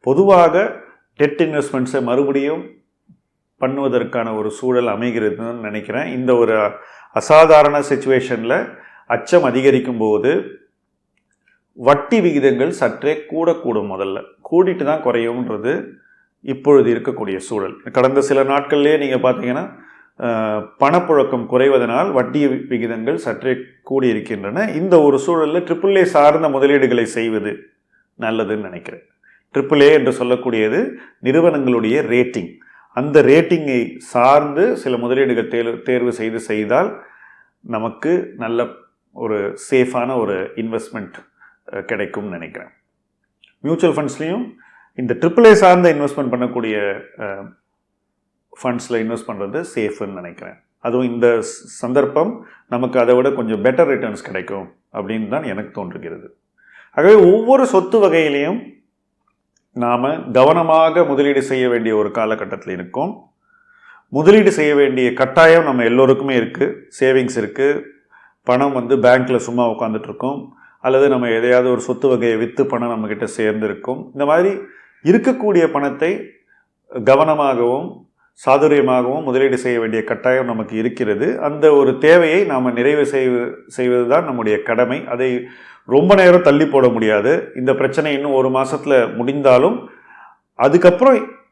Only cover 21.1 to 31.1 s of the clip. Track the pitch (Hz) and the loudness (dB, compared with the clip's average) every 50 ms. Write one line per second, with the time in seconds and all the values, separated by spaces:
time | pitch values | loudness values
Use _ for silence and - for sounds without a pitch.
21.1 | 160 143 127 - - 123 113 113 120 123 131 139 139 127 120 113 117 131 175 196 | 2 2 2 2 -2 -6 -6 -2 0 2 2 4 2 2 0 0 -2 -2 -2 0
22.1 | 147 131 127 127 127 151 147 139 127 - - - 127 117 113 113 117 113 110 123 | 0 -2 -2 -2 -2 0 0 0 -2 -4 -6 -6 -6 -6 -4 -6 -6 -6 -4 -6
23.1 | 156 170 - 123 107 - - 131 127 127 127 - _ _ _ - 135 135 131 123 | -6 -4 -6 -8 -8 -6 -4 -4 -4 -4 -6 -18 _ _ _ -4 -4 0 0 0
24.1 | 113 113 - - 113 98 98 98 113 165 214 214 - 151 175 196 180 165 151 143 | -2 -2 -4 -8 -10 -8 -8 -8 -6 -6 -6 -6 -4 -6 -2 4 4 6 6 6
25.1 | 139 135 135 - 170 165 156 147 156 180 175 - 170 170 - 196 196 190 180 180 | 2 2 0 -2 0 0 0 0 -2 -4 -4 -4 -6 -2 0 0 2 2 2 2
26.1 | - 151 143 147 151 160 160 151 135 135 131 139 143 143 135 127 120 120 117 107 | 4 4 4 6 4 4 0 -2 0 2 2 2 4 4 2 2 2 0 -2 -2
27.1 | - 120 113 113 110 107 95 104 98 - - _ _ _ _ _ _ _ _ _ | -4 -4 -4 -2 -4 -4 -4 -6 -10 -10 -16 _ _ _ _ _ _ _ _ _
28.1 | _ _ 117 110 113 110 110 98 107 107 104 92 90 87 87 - - - _ _ | _ _ -6 -6 -4 -4 -4 -4 -6 -8 -8 -12 -14 -16 -16 -18 -20 -20 _ _
29.1 | _ _ _ _ _ _ _ _ _ 139 139 139 160 143 139 143 156 151 127 127 | _ _ _ _ _ _ _ _ _ -6 -2 0 4 6 6 6 6 6 2 0
30.1 | 127 - 127 120 123 123 - 127 113 110 107 110 123 170 247 - - - - - | -2 -2 -2 -2 -2 -2 -2 -4 -2 0 0 0 0 -2 -4 -4 -8 -16 -20 -20